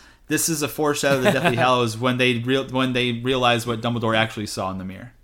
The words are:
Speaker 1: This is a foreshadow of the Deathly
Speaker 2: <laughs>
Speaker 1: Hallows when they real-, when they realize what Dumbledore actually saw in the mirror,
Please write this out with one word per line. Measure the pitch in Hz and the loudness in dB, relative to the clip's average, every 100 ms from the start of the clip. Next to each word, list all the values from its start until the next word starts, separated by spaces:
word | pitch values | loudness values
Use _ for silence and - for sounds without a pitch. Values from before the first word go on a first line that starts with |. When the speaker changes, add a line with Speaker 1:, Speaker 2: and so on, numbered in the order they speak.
| - - - | -20 -16 -4
Speaker 1:
This | 156 160 | -2 0
is | 160 | -2
a | 143 | -4
foreshadow | - 151 147 143 139 | -2 0 2 2 2
of | |
the | 127 | 2
Deathly | 131 160 123 | 2 2 2
Speaker 2:
<laughs> | |
Speaker 1:
Hallows | 127 123 120 110 | 4 4 2 0
when | 127 123 | -2 2
they | 127 120 | 2 2
real-, | 117 135 127 | 0 0 0
when | 127 131 | -2 0
they | 123 123 | 0 -2
realize | 117 123 131 123 120 117 | -2 -2 2 2 2 0
what | 113 | -4
Dumbledore | 120 120 110 110 | -2 -2 0 2
actually | 113 - 104 | 0 -2 -8
saw | - 95 | -6 -6
in | 95 | -6
the | |
mirror, | 92 95 123 - | -10 -12 -16 -20